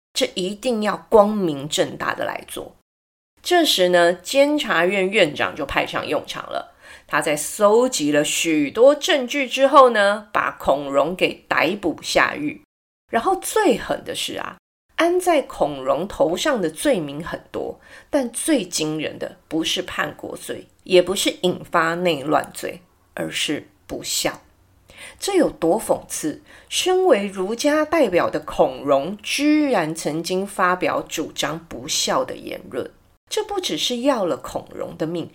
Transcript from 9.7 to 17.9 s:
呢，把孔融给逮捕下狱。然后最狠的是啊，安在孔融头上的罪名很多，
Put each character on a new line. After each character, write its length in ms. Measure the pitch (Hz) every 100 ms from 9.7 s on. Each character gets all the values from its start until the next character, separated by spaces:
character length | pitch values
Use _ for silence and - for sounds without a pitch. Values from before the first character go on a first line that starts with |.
| 285 254
呢， 360 | 220 202 214 214
把 180 | - - -
孔 320 | - 139 143
融 240 | 139 143 185
给 300 | 160 - -
逮 260 | 147 135 208
捕 180 | 165 -
下 340 | - 175 131 -
狱。 260 | 147 - _ _ _ _ _
然 140 | 226
后 140 | 370 381
最 400 | - 440 392 196
狠 260 | - 147
的 100 | -
是 240 | 90 - -
啊， 180 | - - _ _ _ -
安 200 | 339 359
在 240 | 359 311
孔 400 | - - 147 139
融 240 | 131 135 196
头 300 | - 147 226
上 260 | 320 247
的 80 | 160
罪 300 | 156 302 220
名 240 | 143 143
很 180 | 165 - -
多， 260 | - 64 - -